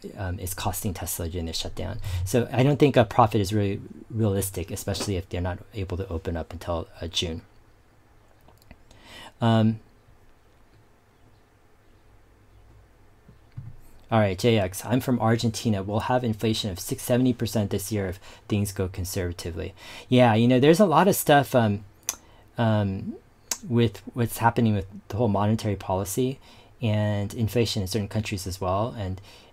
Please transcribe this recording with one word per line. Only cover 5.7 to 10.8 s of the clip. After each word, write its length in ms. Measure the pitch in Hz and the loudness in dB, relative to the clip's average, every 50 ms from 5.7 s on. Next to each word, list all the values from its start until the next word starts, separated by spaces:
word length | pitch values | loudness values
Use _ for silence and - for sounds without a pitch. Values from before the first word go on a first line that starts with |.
| - | -10
able 220 | 107 95 92 92 | -8 -6 -6 -4
to 100 | 85 - - | -6 -6 -6
open 280 | 85 82 - 87 85 | -6 -6 -6 -4 -4
up 160 | 80 78 - - | -6 -6 -8 -10
until, 340 | 82 - - 85 82 80 - - - | -10 -6 -4 -4 -4 -6 -8 -12 -12
uh, 60 | - | -10
June. 340 | 82 - - 95 82 80 - - - _ - - _ _ _ _ _ _ _ _ _ _ - _ _ _ _ - - - _ _ - - - _ - - - - - - - - - - - | -8 -6 -4 -4 -4 -6 -8 -10 -14 _ -20 -20 _ _ _ _ _ _ _ _ _ _ -20 _ _ _ _ -20 -20 -20 _ _ -20 -20 -20 _ -20 -20 -20 -20 -20 -20 -20 -20 -20 -8 -2
Um, 400 | 120 113 113 113 110 110 113 110 - - _ _ _ - - - _ - - _ _ _ _ _ _ _ _ _ | 2 4 4 6 4 4 2 0 -6 -16 _ _ _ -20 -20 -20 _ -20 -20 _ _ _ _ _ _ _ _ _